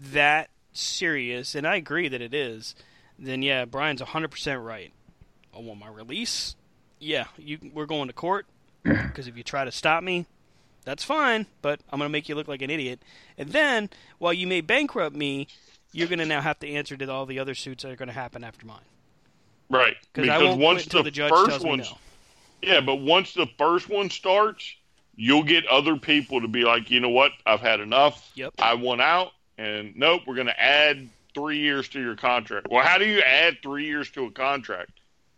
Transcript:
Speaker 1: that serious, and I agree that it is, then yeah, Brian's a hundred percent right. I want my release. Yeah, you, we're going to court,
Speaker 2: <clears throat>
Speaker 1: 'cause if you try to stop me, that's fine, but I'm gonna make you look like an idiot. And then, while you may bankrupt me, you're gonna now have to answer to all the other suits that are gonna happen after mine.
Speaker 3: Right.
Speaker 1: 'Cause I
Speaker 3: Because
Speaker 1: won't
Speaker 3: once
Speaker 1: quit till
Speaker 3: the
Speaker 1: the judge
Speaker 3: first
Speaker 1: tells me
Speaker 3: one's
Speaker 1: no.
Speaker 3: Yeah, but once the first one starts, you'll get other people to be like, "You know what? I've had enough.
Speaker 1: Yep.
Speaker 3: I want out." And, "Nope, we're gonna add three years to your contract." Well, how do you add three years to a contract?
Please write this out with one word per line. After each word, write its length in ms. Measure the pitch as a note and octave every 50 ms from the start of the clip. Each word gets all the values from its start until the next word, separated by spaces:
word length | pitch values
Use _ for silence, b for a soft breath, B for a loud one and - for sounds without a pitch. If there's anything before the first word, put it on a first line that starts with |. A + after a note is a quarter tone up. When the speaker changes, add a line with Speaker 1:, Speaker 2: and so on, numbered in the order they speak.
| C#3 C3+
Speaker 1:
that 380 | C3+ D3 C#3+ D3 D3+ D#3 D3+ - _ _ _ _
serious, 840 | - - - - - - F#3 E3+ D#3 C#3 B2 A#2+ B2 B2 B2 - -
and 120 | D3 C#3+
I 100 | D#3+ G3+
agree 320 | G3 D3+ - C#3+ E3+ E3+ C#3+
that 120 | C3 B2
it 100 | A#2+ A#2 B2+
is, 400 | D3+ C3+ A#2+ A2+ A2 A#2 - - b b b b b b b b -
then 240 | - C3 C3 C3
yeah, 220 | C3+ C#3 C3+ B2+ B2
Brian's 360 | A#2 B2 C3+ D3 E3 - B2
a 60 | C3
hundred 240 | - - D#3+ D#3+ D3+
percent 300 | - - - D3+ C3+ B2+
right. 300 | A2+ A2+ A2+ G#2 F2 - _ _ _ _ _ _ - _ _ _ _ _ -
I 40 | -
want 180 | A#2 A2+ G#2+ G#2
my 80 | G#2 A2
release. 680 | G#2+ G#2+ A2 A#2 D3 G3+ A#3+ - - - - - - _ _ _ _ _ _ _ _ -
Yeah, 280 | D3+ D#3 D3+ C3 A#2 - -
you, 220 | - D#3 D3 D3 D#3 - C#3+
we're 140 | C#3+ D3+ D3+
going 220 | D3 D#3+ D3 C#3 B2+
to 60 | -
court, 320 | - - F3 F#3+ A3 - _ _ _ _
Speaker 2:
<clears throat> 180 | _ _ _ -
Speaker 1:
'cause 420 | - - G#2 B2 B2+ - - C3
if 100 | B2 A#2
you 60 | A#2
try 220 | A#2 - - C#3+ C3+
to 80 | B2
stop 300 | - - - D#3+ D#3+ E3
me, 240 | F3 F#3 F3+ F3 E3+ _ _ _ _ _ _ _ _ _ _ _ -
that's 200 | C3 C#3+ - -
fine, 420 | - C#4+ D#4 D4 B3+ A3+ A3 G#3 - _ _
but 180 | - D3 D3 - _ -
I'm 80 | - C#3
gonna 100 | D3 D3
make 200 | D3+ D3+ D3+ -
you 60 | D3+
look 140 | D3 D3+ D3+
like 140 | C#3+ C3
an 80 | C3+ C3
idiot. 300 | D#3 D#3+ C3+ B2+ - - b b b b b b b -
And 120 | C#3 D3
then, 400 | G3 D4 D#4 C#4+ B3+ A3 G#3 G3 b b b b b b
while 140 | E3+ E3+
you 140 | F3 F3+ F3+
may 140 | F3+ F#3 F3
bankrupt 520 | D#3+ D#3+ A3+ C#4 D4+ C#4 - A3 F3 D3+ C#3+
me, 320 | D3 D3 C#3+ C#3 C#3 C#3+ b b b b b b b b _
you're 160 | - E3 E3+ E3+
gonna 180 | F3+ E3+ D#3+
now 140 | D#3 D#3 C#3+
have 180 | C#3+ D#3+ D3+ -
to 80 | D3 D3
answer 280 | D3 D3 C#3+ - C#3+
to 140 | C3+ C3+ C3+
all 160 | C3 C3+ C3+
the 120 | C3 C3 C3
other 160 | C3+ C#3 B2+
suits 280 | - - C#3 C3 -
that 80 | - C3+
are 40 | B2+
gonna 160 | A#2+ C3 B2
happen 300 | A#2+ C3+ B2+ A#2+ - B2
after 240 | A#2 A2+ A2 _ -
mine. 140 | A2 A2 G2 _ _ _ _ _ _ _ _ _ _ _ _ _ _ _ _ _ -
Speaker 3:
Right. 280 | C3+ B2+ B2 A2+ - - _ _ -
Speaker 1:
'Cause 80 | - D3 -
I 100 | D3 D#3
Speaker 3:
Because 40 | D3 C#3+
Speaker 1:
won't 120 | C3+ C3+
Speaker 3:
once 220 | C#3+ D#3+ F3+ F3+
Speaker 1:
quit 80 | D#3+ D#3+
till 100 | - E3+
Speaker 3:
the 40 | C#3+
Speaker 1:
the 60 | D3+
judge 200 | C#3+ C#3+ D3 D3
Speaker 3:
first 180 | D#3 F3 G3 A#3+
Speaker 1:
tells 140 | - - F3
me 60 | D#3+
Speaker 3:
one's 200 | C#3+ C3 A2+ -
Speaker 1:
no. 80 | - - - - _ _ _ _ _ _ _ _ _ -
Speaker 3:
Yeah, 180 | - F#3+ F#3+ D3+
but 140 | C3 C3+ C3+
once 360 | C#3 C3+ C#3+ E3 F#3 F#3+ -
the 140 | - F3 D#3+ A#2+ -
first 320 | - D3 D#3+ E3+ F3 - -
one 220 | G#3 G3+ G3+ F3
starts, 640 | - - - F#3+ F#3 G3+ G#3+ A3 G3 - - - - _ _ _ _ _ _ _ _
you'll 260 | - A2 A#2+ C#3 D3+ D#3
get 220 | C#3+ E3+ E3 - -
other 280 | C3 C#3 D3 D#3 D#3+
people 460 | C3+ - - D3+ D3 C3 - C3+ B2+
to 60 | A2+ A2
be 140 | G#2+ A#2+ A#2+
like, 260 | A#2 A#2 A#2 A2 G#2+
"You 100 | B2 B2
know 80 | B2 B2
what? 240 | A#2+ B2+ C#3 D3 - - -
I've 140 | A2 A2 G#2+
had 200 | A#2+ A#2 A2 G#2
enough. 500 | G#2 G#2+ A#2 C3+ C#3+ D3 C#3+ - - - -
Speaker 1:
Yep. 180 | C3+ C3 C#3+ - -
Speaker 3:
I 160 | - A2+ A#2
want 260 | A#2+ B2 B2 B2 A#2+
out." 320 | B2+ D3+ E3+ F3+ F#3 - _ _ _ _ _
And, 400 | - A2 G#2+ G#2+ G#2 G#2 G#2 -
"Nope, 260 | - C#3 D#3+ F3 F3 -
we're 80 | C3+ B2+
gonna 200 | B2+ B2+ A#2+ - -
add 500 | A#2 C3 C#3+ D3 D3+ D3+ D3 C#3 C3 A#2 _ _ _ _ -
three 240 | C#3+ D3 D3+ D3+ D3+
years 300 | D3 D3 C#3+ C#3 B2+ -
to 100 | - C#3
your 140 | B2+ A#2+ A2
contract." 520 | - - B2 B2 A#2+ A2 - A2+ G2+ - -
Well, 140 | A#2+ B2 C3+
how 140 | D#3+ F3+ F#3+
do 80 | G3+
you 160 | G#3+ G#3+ G3+
add 340 | D3+ C3 C3 D3 D#3+ E3+ D3 -
three 240 | - C#3 C#3 C#3+ D3+
years 240 | D#3 D3 D3 C3+ -
to 160 | - D3 C3
a 40 | A2
contract? 600 | G2+ C3+ C3 C3+ C#3 C#3 A2+ - G2+ F2+ F2 - - _ _ _ _ _ _ _ _